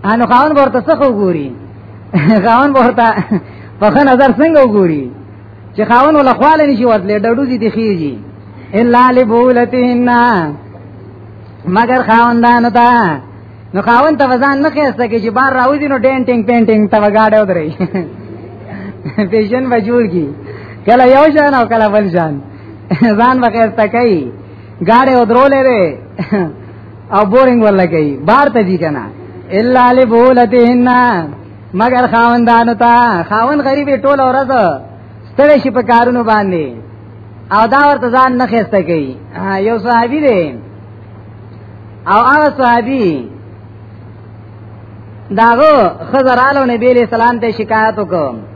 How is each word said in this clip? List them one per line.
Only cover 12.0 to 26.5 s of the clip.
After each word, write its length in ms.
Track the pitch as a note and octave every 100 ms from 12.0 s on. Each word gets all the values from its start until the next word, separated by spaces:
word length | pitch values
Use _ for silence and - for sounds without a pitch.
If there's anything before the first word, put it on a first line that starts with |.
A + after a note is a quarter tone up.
خاوندانو 680 | A#3 A3+ A#3+ A#3 A#3 A#3+ A#3
ته. 200 | A#3+ A#3+ A#3+ F#3+ C#3+ - - - - -
نو 80 | F#3
خاوند 360 | G3+ A#3 D4 D4
ته 80 | C4+
به 100 | B3+
ځان 240 | C#4 C#4
نه 80 | D4+
ښایسته 380 | D4 D4 A#3 A#3+
کوي، 120 | A3+
چې 80 | G#3+
بار 220 | A3+ C4+
راوځي 340 | C4 B3+ D4 C#4+
نو 80 | C4+
ډینټینګ 440 | B3+ C4 B3+ B3 G#3
پینټینګ 360 | A#3+ A3 A3 G#3
ته 100 | G#3+
به 100 | G#3
ګاډی 280 | G#3 A3 G#3+
ودروي. 320 | G3+ F3 D#3 - E3+ F#3+ D#3+ - - - -
<laughs> 800 | - - - - - - - G3
فیشن 380 | G#3+ G#3 B3 C4
به 80 | A#3+
جوړ 240 | G#3 A#3+ A3
کړي، 200 | F3 C#3+ - - - - - -
کله 200 | B3 B3+
یو 200 | C4+ D#4
شان 200 | D4+ C#4+
او 120 | C4+ A3+
کله 220 | A3+ G#3+
بل 160 | G#3+ G3+
شان. 220 | F3 D#3+ C#3+ - - - -
<laughs> 400 | - - A#3 G#3
ځان 160 | A#3+ B3+
به 60 | A#3+
ښایسته 360 | A3 A3+ G3 G#3
کوي، 340 | A#3 A#3+ F3 B2+ - - - - -
ګاډی 300 | E3+ A#3 C4+ B3+
ودرولی 460 | A#3 A#3+ C#4 C4+
دی 200 | C4 A#3 E3+ B2+ - - F3 G#3 E3